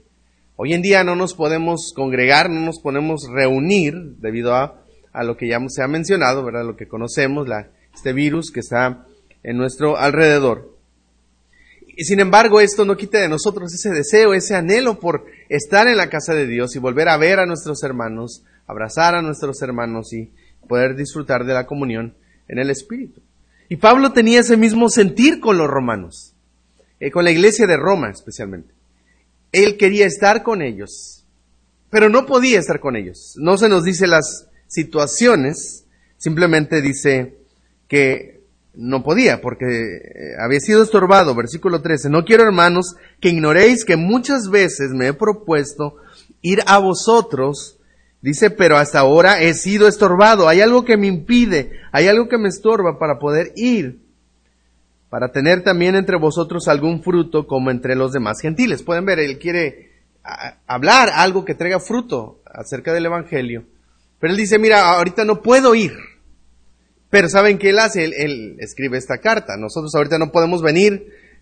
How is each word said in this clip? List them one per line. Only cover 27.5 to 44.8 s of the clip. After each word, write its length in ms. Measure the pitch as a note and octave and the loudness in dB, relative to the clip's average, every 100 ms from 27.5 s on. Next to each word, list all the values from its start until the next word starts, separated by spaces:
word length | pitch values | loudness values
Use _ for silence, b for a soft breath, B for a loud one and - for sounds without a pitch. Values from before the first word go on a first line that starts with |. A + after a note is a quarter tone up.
| A3 G#3 | 4 2
de 120 | D3+ | 2
Roma 320 | D#3+ G3 A#2 | 0 -2 -4
especialmente. 640 | G2 - - G#2 F#2 - _ _ _ _ _ _ _ _ | -10 -16 -14 -14 -14 -18 _ _ _ _ _ _ _ _
Él 260 | F3+ G#3 G#3 | 2 2 2
quería 280 | F#3+ G#3 G3 | 2 4 0
estar 360 | - G3+ A3 | 2 0 0
con 180 | A#3 G#3+ | -2 -6
ellos, 640 | C#3 G2 G2+ - - - _ _ _ _ _ _ _ | -6 -10 -14 -18 -20 -20 _ _ _ _ _ _ _
pero 220 | G#3+ G#3+ | 2 4
no 160 | A#3 C4 | 4 2
podía 320 | C4 C4 G#3+ | 2 2 2
estar 200 | D#3 E3 | 0 -4
con 160 | C#3+ A#2 | -6 -6
ellos. 380 | F#2 - - - | -8 -14 -20 -4
No 180 | D#3 F#3+ | 0 2
se 140 | A3 | 2
nos 140 | F#3+ | 2
dice 220 | E3+ F3 F#3 | 0 0 2
las 420 | D#3+ D3 - - _ _ | 2 0 -8 -18 _ _
situaciones, 1200 | - D3+ D#3 D3 - A#3+ E3+ C3 F3 - - _ _ _ _ | -8 -6 -4 -2 0 2 2 0 -4 -12 -18 _ _ _ _
simplemente 640 | D#3+ D#3+ F3 D#3+ D3 D#3+ | -6 0 2 2 0 -2
dice 540 | C#3+ C3+ C#3+ C3 B2+ - _ _ _ _ _ | -2 -2 0 0 -2 -12 _ _ _ _ _
que 480 | C#3+ C3+ C3 - _ _ _ _ | 0 0 -2 -8 _ _ _ _
no 280 | - A#2+ C3 | -16 -6 -6
podía 380 | B2 F#3+ A#3 A#2+ | -2 0 2 0
porque, 260 | B2 A#2 B2+ | -4 -8 -6
eh, 680 | A#2 A2+ E2+ - - D2 B1 | -4 -6 -10 -16 -18 -16 -8
había 220 | A#2 C#3 | -4 -2
sido 220 | E3+ G#3+ | 2 4
estorbado. 520 | A3 G#3+ F#3 G3 E3 | 4 4 4 4 4
Versículo 460 | A#2 A#2 D#3+ F#3 E3+ | 0 -4 -6 -4 -2
trece, 300 | D#3+ D3+ C#3+ | -2 -4 0
"No 140 | D#3 | -2
quiero, 180 | E3+ A3 | 4 6
hermanos, 540 | A3 F#3 F3 F3 F3 - b b | 6 4 2 2 -4 -10 b b
que 100 | F3+ | -2
ignoréis 540 | E3+ D3+ E3 G#3+ B3 | 0 2 6 6 4
que 120 | - E3 | 0 0
muchas 540 | F3 B3 A#3+ C#4 G3+ | 0 -2 0 -4 0
veces 400 | G3+ F3+ - | 2 2 -2